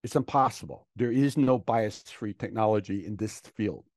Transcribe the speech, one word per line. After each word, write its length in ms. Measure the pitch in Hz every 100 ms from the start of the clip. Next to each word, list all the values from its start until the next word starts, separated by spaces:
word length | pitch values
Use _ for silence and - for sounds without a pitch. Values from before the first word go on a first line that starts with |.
It's 140 | - 151
impossible. 720 | 127 139 131 - 76 64 _ -
There 160 | 120
is 260 | 127 143 151
no 200 | 131 127
bias-free 760 | 95 113 107 - - - 107
technology 720 | - 110 110 107 107 92 98 85
in 100 | 104
this 240 | 107 -
field 440 | - - 104 - _